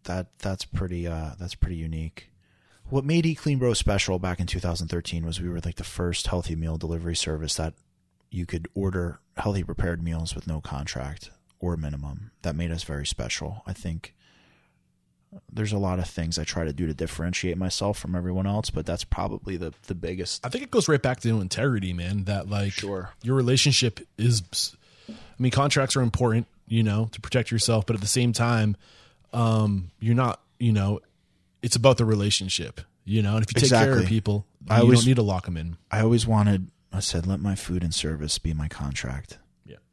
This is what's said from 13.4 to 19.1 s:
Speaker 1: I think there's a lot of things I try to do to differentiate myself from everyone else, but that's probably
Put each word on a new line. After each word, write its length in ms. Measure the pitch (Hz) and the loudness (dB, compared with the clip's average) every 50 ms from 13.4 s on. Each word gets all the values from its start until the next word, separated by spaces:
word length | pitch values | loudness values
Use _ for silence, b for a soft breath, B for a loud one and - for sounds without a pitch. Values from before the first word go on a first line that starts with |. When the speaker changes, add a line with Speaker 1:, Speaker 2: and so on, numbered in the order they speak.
| - 76 98 104 - | -6 -8 -10 -10 -10
Speaker 1:
I 80 | - 95 | -10 -10
think 400 | - - 90 82 - - - _ b b b b b b b b b b b b b b _ _ _ _ _ _ _ _ _ - 190 _ - | -8 -6 -8 -8 -8 -10 -14 _ b b b b b b b b b b b b b b _ _ _ _ _ _ _ _ _ -20 -20 _ -10
there's 200 | - 110 107 104 | -4 -4 -2 0
a 60 | 107 101 | 0 0
lot 220 | 98 92 90 92 | 0 0 0 0
of 80 | 87 - | -2 -4
things 300 | - - 82 80 85 82 | -4 -4 -4 -2 -2 -4
I 40 | 78 | -4
try 200 | - - 87 82 | -4 -4 -2 -2
to 80 | 78 | -2
do 160 | 69 73 90 80 | -2 -2 -2 -2
to 60 | 76 | -2
differentiate 640 | - 85 78 - - 82 87 90 - - 90 85 | -4 -4 -6 -4 -4 -4 -4 -4 -2 -2 -2 -2
myself 400 | 90 92 92 - - 98 101 104 - | -2 -2 -2 -2 -2 -2 -2 -2 -4
from 180 | - - 90 | -4 -4 -4
everyone 300 | 87 87 90 90 92 95 98 | -2 -2 -2 -2 0 0 0
else, 220 | 101 107 110 - | -2 -2 -4 -4
but 140 | - - 80 | -4 -4 -4
that's 180 | - 85 87 - | -4 -4 -6 -2
probably 520 | - | -4